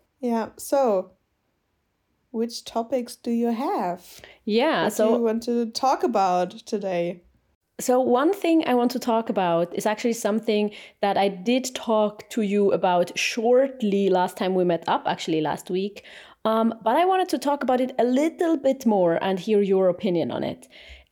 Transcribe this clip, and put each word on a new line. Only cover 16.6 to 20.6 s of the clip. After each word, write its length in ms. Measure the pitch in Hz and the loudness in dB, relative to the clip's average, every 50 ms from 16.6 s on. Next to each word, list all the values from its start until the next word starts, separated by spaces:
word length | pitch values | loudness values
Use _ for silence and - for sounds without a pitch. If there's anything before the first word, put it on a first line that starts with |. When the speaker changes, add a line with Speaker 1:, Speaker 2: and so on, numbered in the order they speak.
| 226 226 - - | 2 0 -2 -2
Speaker 2:
but 140 | - 220 254 | 0 2 2
I 80 | 320 359 | 4 4
wanted 240 | 381 381 381 359 370 | 4 2 2 0 0
to 100 | 320 247 | -2 -2
talk 240 | - 285 285 277 | 0 -2 -2 0
about 180 | 269 240 254 247 | 0 0 0 0
it 120 | 262 247 - - | 0 -2 0 0
a 60 | 226 | 0
little 520 | 247 254 269 302 330 320 - 349 330 330 | 2 2 2 0 0 0 0 0 0 0
bit 280 | 277 - 269 269 269 - | 2 2 0 0 0 0
more 380 | 233 208 190 180 170 165 - | 2 2 4 4 2 2 0
and 160 | - 190 190 185 | 0 -2 -2 -2
hear 220 | 175 220 214 202 | -2 0 2 2
your 260 | 202 190 196 190 190 180 | 4 4 2 4 4 2
opinion 440 | 175 - - - 175 165 127 120 | 2 0 0 0 0 0 -2 -2
on 100 | - - | -4 -4
it. 240 | - - - - | -6 -6 -8 -10